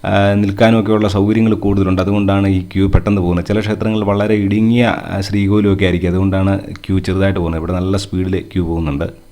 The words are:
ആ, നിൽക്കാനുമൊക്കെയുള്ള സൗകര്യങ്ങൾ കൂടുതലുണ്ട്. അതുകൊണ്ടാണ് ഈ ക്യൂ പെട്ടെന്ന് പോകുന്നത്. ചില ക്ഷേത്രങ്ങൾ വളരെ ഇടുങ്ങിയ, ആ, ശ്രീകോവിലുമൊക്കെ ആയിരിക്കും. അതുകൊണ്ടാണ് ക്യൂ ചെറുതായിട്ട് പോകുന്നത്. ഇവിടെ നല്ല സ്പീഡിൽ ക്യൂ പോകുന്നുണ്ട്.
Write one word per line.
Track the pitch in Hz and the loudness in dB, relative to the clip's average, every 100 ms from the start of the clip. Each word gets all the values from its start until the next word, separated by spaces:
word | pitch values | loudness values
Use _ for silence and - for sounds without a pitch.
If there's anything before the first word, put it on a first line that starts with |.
| 98 | 0
ആ, | 98 101 | 2 2
നിൽക്കാനുമൊക്കെയുള്ള | 101 104 101 113 113 104 110 104 | 2 0 2 4 4 2 0 2
സൗകര്യങ്ങൾ | 98 101 110 113 | 0 2 2 2
കൂടുതലുണ്ട്. | 101 101 98 92 92 | 2 0 0 0 0
അതുകൊണ്ടാണ് | 92 104 98 98 98 | 0 0 2 2 2
ഈ | 95 | 0
ക്യൂ | 90 95 95 | -2 0 2
പെട്ടെന്ന് | 110 104 101 | 2 2 0
പോകുന്നത്. | 87 87 85 | 0 -2 0
ചില | 104 | -2
ക്ഷേത്രങ്ങൾ | 104 104 110 110 | -2 -2 -2 -2
വളരെ | 101 101 104 107 | 0 0 0 0
ഇടുങ്ങിയ, | 101 104 110 120 120 - 80 | 2 2 2 2 2 0 -6
ആ, | 92 | -6
ശ്രീകോവിലുമൊക്കെ | 98 101 98 104 101 98 | -2 0 2 2 2 2
ആയിരിക്കും. | 92 90 87 | 2 2 0
അതുകൊണ്ടാണ് | 90 98 95 95 98 | 0 0 2 0 -2
ക്യൂ | - - - 95 | -6 -14 -4 -2
ചെറുതായിട്ട് | 92 92 98 92 | 0 0 0 0
പോകുന്നത്. | 85 82 | -2 -4
ഇവിടെ | 82 | -4
നല്ല | 90 92 98 | -2 -2 -2
സ്പീഡിൽ | - 92 92 92 - | -4 -4 -2 -4 -4
ക്യൂ | 95 85 | -4 -2
പോകുന്നുണ്ട്. | 85 80 71 82 - - | -2 -2 -4 -6 -10 -20